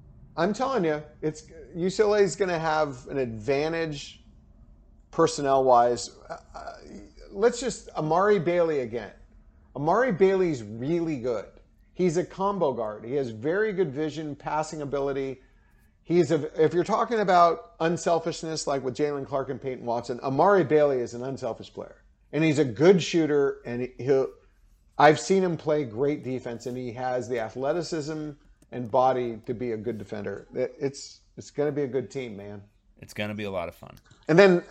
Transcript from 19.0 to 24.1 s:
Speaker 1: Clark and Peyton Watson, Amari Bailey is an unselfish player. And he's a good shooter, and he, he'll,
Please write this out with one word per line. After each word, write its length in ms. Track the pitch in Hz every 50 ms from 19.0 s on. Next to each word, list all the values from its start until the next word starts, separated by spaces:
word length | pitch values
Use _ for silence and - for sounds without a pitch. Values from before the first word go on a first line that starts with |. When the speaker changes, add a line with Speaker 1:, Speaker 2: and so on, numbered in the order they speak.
| 151 147 143 139 135
Speaker 1:
Clark 240 | 113 143 135 131 127
and 100 | 131 113
Peyton 240 | - 135 127 113 -
Watson, 360 | 120 113 120 117 - 123 117
Amari 420 | - 135 135 139 170 196 202 190 156
Bailey 340 | 123 151 151 147 143 135 123
is 160 | 120 113 120
an 80 | 120
unselfish 500 | 123 135 135 - 131 117 107 - 98 -
player. 240 | - 98 - - - _ _ _ _ _ _ -
And 100 | - 147
he's 160 | 160 160 139 143
a 60 | 151
good 360 | 127 107 95 151 185 202 170
shooter, 560 | 147 - - 170 160 143 147 143 139 135 - - -
and 180 | 123 120 120
he, 100 | 127 123 - -
he'll, 280 | 123 135